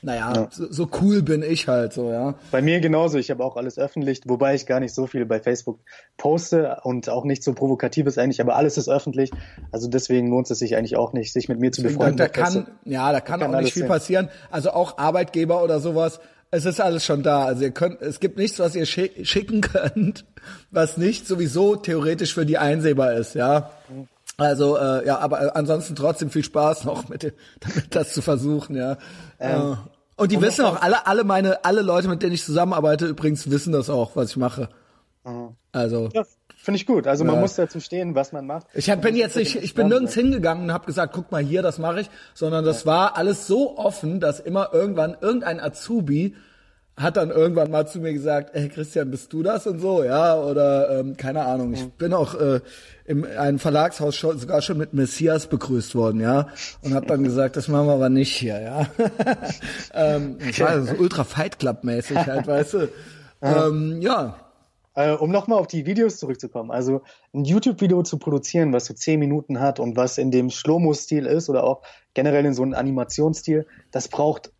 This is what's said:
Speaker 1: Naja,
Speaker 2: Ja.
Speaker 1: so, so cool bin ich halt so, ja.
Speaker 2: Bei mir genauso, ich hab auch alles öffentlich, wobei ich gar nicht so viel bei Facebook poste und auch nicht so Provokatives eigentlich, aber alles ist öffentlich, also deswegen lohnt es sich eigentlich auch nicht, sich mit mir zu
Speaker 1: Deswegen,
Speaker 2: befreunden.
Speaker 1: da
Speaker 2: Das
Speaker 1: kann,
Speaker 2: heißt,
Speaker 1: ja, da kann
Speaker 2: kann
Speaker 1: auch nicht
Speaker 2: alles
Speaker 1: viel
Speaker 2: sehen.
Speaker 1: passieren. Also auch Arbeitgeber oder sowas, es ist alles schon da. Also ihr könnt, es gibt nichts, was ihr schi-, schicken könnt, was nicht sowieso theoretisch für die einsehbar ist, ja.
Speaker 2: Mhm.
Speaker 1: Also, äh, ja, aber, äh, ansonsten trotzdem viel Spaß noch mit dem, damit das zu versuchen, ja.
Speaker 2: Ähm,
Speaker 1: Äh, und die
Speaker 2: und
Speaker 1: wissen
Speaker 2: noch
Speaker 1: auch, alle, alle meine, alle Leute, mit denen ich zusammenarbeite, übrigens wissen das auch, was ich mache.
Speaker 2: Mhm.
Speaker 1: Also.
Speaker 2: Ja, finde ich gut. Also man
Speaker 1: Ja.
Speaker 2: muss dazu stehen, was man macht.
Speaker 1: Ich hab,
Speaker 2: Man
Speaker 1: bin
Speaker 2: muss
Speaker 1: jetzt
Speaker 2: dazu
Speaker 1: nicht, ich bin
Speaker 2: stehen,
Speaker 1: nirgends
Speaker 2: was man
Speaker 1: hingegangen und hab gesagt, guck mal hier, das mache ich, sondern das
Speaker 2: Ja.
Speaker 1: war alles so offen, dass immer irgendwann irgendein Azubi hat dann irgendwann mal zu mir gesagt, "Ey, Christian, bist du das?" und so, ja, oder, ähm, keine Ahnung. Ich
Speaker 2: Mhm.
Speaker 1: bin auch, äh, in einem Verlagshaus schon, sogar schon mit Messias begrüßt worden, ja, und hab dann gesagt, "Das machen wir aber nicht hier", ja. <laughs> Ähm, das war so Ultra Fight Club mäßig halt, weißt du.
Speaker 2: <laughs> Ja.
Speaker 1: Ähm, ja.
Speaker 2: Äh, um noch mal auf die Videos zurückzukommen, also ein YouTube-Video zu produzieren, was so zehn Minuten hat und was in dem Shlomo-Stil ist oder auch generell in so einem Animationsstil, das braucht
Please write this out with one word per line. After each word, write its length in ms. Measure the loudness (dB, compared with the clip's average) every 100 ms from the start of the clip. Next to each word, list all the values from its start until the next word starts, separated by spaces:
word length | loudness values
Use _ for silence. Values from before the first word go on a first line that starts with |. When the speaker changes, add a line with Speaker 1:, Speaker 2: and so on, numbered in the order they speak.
Speaker 1:
Naja, 280 | -6 -4 -2
Speaker 2:
Ja. 140 | -2 -2
Speaker 1:
so, 160 | -6 -10
so 200 | -4 -4 2
cool 220 | 4 4
bin 200 | 4 0
ich 240 | 2 -2 0
halt 240 | 0 0
so, 180 | -4 -4
ja. 240 | -2 -4 -6 -2
Speaker 2:
Bei 100 | 0
mir 200 | 2 2
genauso, 380 | 2 2 2 0
ich 120 | -2
hab 80 | -2
auch 180 | -4 -4
alles 220 | -8 -4
öffentlich, 440 | -4 -2 -4 -4 -2
wobei 300 | 0 2 0
ich 100 | 0
gar 140 | 0
nicht 120 | 0
so 140 | -4 -4
viel 180 | -2 -2
bei 120 | 0
Facebook 400 | 0 -2 -4 -10 _ -20 -20 _
poste 640 | 0 0 2 2 2 -2
und 260 | -4 -4 -2
auch 140 | -4
nicht 200 | -2 -2
so 80 | -2
Provokatives 640 | 0 0 0 0 0 0 2
eigentlich, 220 | 0 2
aber 160 | 2 4
alles 200 | 2 0
ist 120 | 0
öffentlich, 420 | 0 0 -2 -2 -2 -14 -18 -10
also 160 | -8 -2
deswegen 400 | -2 2 2 2
lohnt 220 | 0 0
es 80 | -2
sich 160 | -2
eigentlich 220 | -2 0 -2
auch 160 | -2
nicht, 200 | -2 -4
sich 160 | -4 -4
mit 120 | 0
mir 100 | 0
zu 120 | 0
Speaker 1:
Deswegen, 160 | -2 2
Speaker 2:
befreunden. 160 | 2 4
Speaker 1:
da 80 | 0
Speaker 2:
Das 60 |
Speaker 1:
kann, 220 | 2 0 0
Speaker 2:
heißt, 40 | -4 -14
Speaker 1:
ja, 280 | -8 -2 0
da 80 | 0
kann 180 | -2 -4
Speaker 2:
kann 40 |
Speaker 1:
auch 80 | 0
nicht 60 | 0
Speaker 2:
alles 120 | 0
Speaker 1:
viel 80 | 0
Speaker 2:
sehen. 60 | 0
Speaker 1:
passieren. 400 | 0 2 0 0 -8 -10
Also 220 | -4 -2
auch 260 | 0 -2 0
Arbeitgeber 640 | 0 2 0 0 0 2
oder 160 | 2 2
sowas, 400 | 0 0 0 -2 -20 _ _
es 140 | -2
ist 160 | -2 0
alles 240 | 0 0
schon 180 | 0 0
da. 220 | 2 2
Also 180 | 2 0
ihr 80 | -2
könnt, 320 | 0 -2 -2
es 160 | -10 -4
gibt 200 | -4 -2
nichts, 200 | -4 0
was 160 | -2
ihr 120 | 0 -4
schi-, 380 | -2 -4 -4
schicken 360 | -2 -2 0 0
könnt, 640 | 2 0 0 0 0 -2 -12 -20 -20 -20 _
was 240 | 0 0 2
nicht 320 | 0 0 -4
sowieso 480 | -2 0 2 2 2
theoretisch 580 | 0 0 0 0 -2
für 100 | 0
die 140 | 0 2
einsehbar 540 | 2 2 2 4 4
ist, 240 | 2 -2 -2
ja. 340 | 2 2 0 -14 -18
Speaker 2:
Mhm. 200 | -18 -18 _ -18 -2
Speaker 1:
Also, 380 | 0 2 2 2
äh, 280 | 2 0 0
ja, 120 | 0
aber, 240 | 0 0
äh, 80 | 0
ansonsten 400 | 0 0 -2 -2
trotzdem 360 | -2 -2 0 -2
viel 120 | -4
Spaß 420 | -2 2 2 0 -4
noch 220 | -6 -8
mit 140 | -8
dem, 100 | -8 -10 -20 -14
damit 340 | -8 -6 -2
das 200 | -2 -2
zu 80 | -4
versuchen, 520 | 0 0 0 -2 -4
ja. 220 | -6 -4 -6 -10 -20 -20 _
Speaker 2:
Ähm, 340 | -2 -2 -2
Speaker 1:
Äh, 40 | -4 -10 _ _ -2
und 160 | 2
die 40 | 4
Speaker 2:
und 60 |
Speaker 1:
wissen 200 | 2 4
Speaker 2:
noch 160 | 2 2
Speaker 1:
auch, 40 |
alle, 240 | 2 2 2
alle 180 | 2
meine, 400 | 2 2 2 2 2
alle 160 | 2
Leute, 260 | 2 2 2
mit 140 | 0
denen 100 | -2
ich 100 | -2
zusammenarbeite, 600 | -2 0 2 2 2 2 0
übrigens 440 | -2 -2 -2 0
wissen 220 | -2 0
das 180 | -2 0
auch, 260 | -2 -2 -2
was 140 | -4
ich 60 | -2
mache. 320 | -4 -4 -10 _ _ _ _ _
Speaker 2:
Mhm. 260 | -16 -14 -14 -18 _
Speaker 1:
Also. 360 | -2 -2 0 -2
Speaker 2:
Ja, 80 | -2 -4 _ _ -14
finde 200 | -2 -2
ich 80 | 2
gut. 200 | 0 2
Also 180 | 2
man 120 | 2 4
Speaker 1:
Ja. 40 |
Speaker 2:
muss 120 | 2 0
dazu 220 | -2 -2
stehen, 360 | -8 -6 -2
was 180 | -2 -2
man 140 | -6 -10
macht. 200 | -10 -10
Speaker 1:
Ich 160 | -6 -2
hab, 60 | 2
Speaker 2:
Man 40 |
Speaker 1:
bin 100 | 2
Speaker 2:
muss 60 | 2
Speaker 1:
jetzt 160 | 0 0
Speaker 2:
dazu 20 |
Speaker 1:
nicht, 160 | -2 -2
ich 180 | -6
bin 80 | 0
Speaker 2:
stehen, 60 | 4
Speaker 1:
nirgends 220 | 4 2
Speaker 2:
was 40 | 0
man 80 |
Speaker 1:
hingegangen 400 | 2 2 0 -2
und 80 | -2
hab 140 | -4 -4
gesagt, 260 | -4 -2
guck 160 | -4 -6
mal 120 | -4
hier, 180 | 0 0
das 160 | 0 -2
mache 220 | -4 -2
ich, 100 | -6 -12 -20
sondern 300 | -6 -2 0
das 160 | 0 0
Speaker 2:
Ja. 20 | 2
Speaker 1:
war 300 | 4 2 2
alles 280 | 0 0 0
so 300 | 2 2 0
offen, 420 | -2 -2 -4 0
dass 220 | 0 -2
immer 300 | -4 -2 2
irgendwann 420 | 2 2 0 -2 -2
irgendein 400 | 0 0 -2 -4
Azubi 760 | -6 -8 -4 -2 0 0 0 -6 _ _ _ _ _
hat 220 | -4 -2 0
dann 140 | 0
irgendwann 400 | 2 2 4 0
mal 160 | 0 -2
zu 120 | -4
mir 120 | -6
gesagt, 380 | -4 0 -2 -2
"Ey, 160 | -6 -6
Christian, 420 | -6 -6 -4 -4
bist 220 | -6 -8
du 100 | -4
das?" 240 | -2 -2 -4
und 140 | -4
so, 240 | 0 0
ja, 320 | 2 2 4 2
oder, 600 | 2 2 4 4 2 0
ähm, 160 | -2 -6
keine 300 | -6 -4 -2
Ahnung. 260 | -2 -2
Ich 120 | -4
Speaker 2:
Mhm. 60 | -8 -6
Speaker 1:
bin 160 | -2
auch, 220 | 0 0
äh, 260 | 0 2 2 -2 -20 -20 -20 -4
in 180 | -2 -2
einem 320 | -2 0 0
Verlagshaus 560 | 2 2 2 0 -4
schon, 240 | -2 -2 -2
sogar 220 | 0 0
schon 160 | 0 -4
mit 160 | -2
Messias 540 | 0 0 2 2 2 0
begrüßt 480 | -4 0 -2 0
worden, 260 | 0 2 2
ja, 280 | 2 2 0 -6 -14 -10
und 100 | -2
hab 120 | -2 0
dann 180 | 0
gesagt, 320 | 2 2 0 -2
"Das 100 | 0
machen 180 | 2 4
wir 80 |
aber 160 | 4 4
nicht 260 | 4 2 0
hier", 240 | -4 -6
ja. 260 | -6 -4 -4 0
<laughs> 440 | -2 0 -2 -2 -4 -10 -10 -12 -10
Ähm, 440 | 0 2 2 -2 -6 -6
das 140 | 0
war 220 | 2 2
so 120 | 0 0
Ultra 280 | 0 0
Fight 340 | -4 -2 -4 -2
Club 260 | -4 -2
mäßig 320 | -4 -4 -2 -2
halt, 280 | 0 -2 0
weißt 280 | 0 0
du. 140 | 0 -2
Speaker 2:
<laughs> 40 | -6 -20 -20 -20 _
Ja. 240 | 2 4 4
Speaker 1:
Ähm, 340 | 0 -4 -2
ja. 360 | 0 0 -2 -10 -20 _ _ _ _
Speaker 2:
Äh, 180 | 0 2
um 180 | 2 2
noch 160 | 0 2
mal 80 | 2
auf 100 | 2
die 180 | -2
Videos 340 | -2 2 2 0
zurückzukommen, 520 | -6 -6 -8 -10 -6
also 320 | -4 0 0 -2 -20 _
ein 100 | -4
YouTube-Video 580 | 2 4 4 2 4 4
zu 140 | 2 -2
produzieren, 540 | -2 -2 0 0 2
was 120 | 2
so 100 | -2
zehn 240 | -8 0 2
Minuten 400 | 2 0 -2 0
hat 220 | 0 0
und 160 | -2 0
was 200 | 0 0
in 140 | 2
dem 180 | 2 2
Shlomo-Stil 800 | -2 0 2 4 0 0 -2 2
ist 220 | 0 2
oder 160 | 2
auch 180 | 2 0 -6 -20 _
generell 300 | 0 2 4
in 100 | 2
so 80 | 2
einem 120 | -2
Animationsstil, 920 | 0 -2 -2 -4 0 0 0 0 -2 -2 -14 _
das 160 | -8 -6
braucht 460 | 0 0 0 -6 _